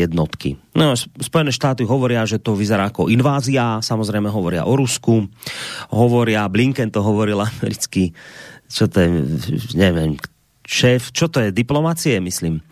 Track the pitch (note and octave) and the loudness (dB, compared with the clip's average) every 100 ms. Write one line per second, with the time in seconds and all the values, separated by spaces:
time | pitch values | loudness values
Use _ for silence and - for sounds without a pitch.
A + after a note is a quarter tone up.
0 | E2+ E2 D#2 - - C#2 _ - D#3 B2 | 2 0 -2 -4 -6 -6 _ 0 2 0
1 | - - C3+ E3 D3 A#2+ C#3 C3 A2 C3+ | -4 -10 -4 0 0 0 -2 0 0 0
2 | B2+ A#2+ A2 G#2+ - G2+ G#2 G#2 G2+ - | 0 0 0 -2 -2 0 0 0 0 0
3 | E2+ A#2 C#3+ C#3 B2+ C3+ A#2 A2 A2+ A2 | 2 2 2 0 0 0 0 -2 -2 -2
4 | G#2 G#2 G#2 G2+ F2 F2 G2+ C3+ B2+ - | -2 -2 -2 -2 -2 -2 0 2 2 0
5 | - A2+ G2 - - - - - - G#2+ | 2 2 0 -8 -14 -12 -12 -12 -4 2
6 | A#2+ A#2+ A#2 G#2+ G#2 G2 B2+ C3+ A2+ G#2+ | 4 4 2 2 0 2 2 0 -2 0
7 | G2+ G#2 G#2+ G#2 G#2+ - - G2+ - F#2+ | 2 2 2 0 -2 -4 -6 -6 -4 0
8 | F2+ - - - - - - - G#2+ G2 | 0 -2 -18 -20 -20 -20 -10 -2 0 2
9 | F2 F2 C#2 D#2 - - - E2 F#2+ E2+ | 2 2 0 -2 -2 -4 -2 0 2 2
10 | D#2 D2 - _ _ _ - - B2 B2 | 0 -2 -8 _ _ _ -8 0 2 2
11 | - - E3+ C#3+ G#2+ F#2+ A#2+ C#3+ D#3+ E3 | 0 -2 -2 0 0 0 0 0 0 -2
12 | D3+ A#2 F2+ - E2 D#2+ - | -2 -2 -2 -4 -4 -4 -8